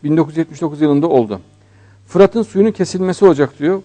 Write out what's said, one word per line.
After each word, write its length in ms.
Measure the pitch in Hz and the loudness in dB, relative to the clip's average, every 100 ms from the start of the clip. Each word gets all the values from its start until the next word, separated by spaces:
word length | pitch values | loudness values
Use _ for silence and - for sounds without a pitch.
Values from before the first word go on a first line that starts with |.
Bin 120 | 147 160 | -2 0
dokuz 160 | 156 | 0
yüz 60 | 156 | -4
yetmiş 220 | 160 147 | -6 -6
dokuz 200 | 165 147 | -8 -2
yılında 280 | 151 143 165 | 0 2 2
oldu. 320 | 135 110 95 - _ _ _ _ _ _ | 2 0 -4 -12 _ _ _ _ _ _
Fırat'ın 360 | 175 196 233 | 2 2 2
suyunun 300 | 208 190 220 | -4 0 0
kesilmesi 520 | 202 180 180 185 175 | 0 -4 -4 -4 2
olacak 340 | 196 143 135 - | 2 4 0 -2
diyor. 240 | 147 190 | -4 -4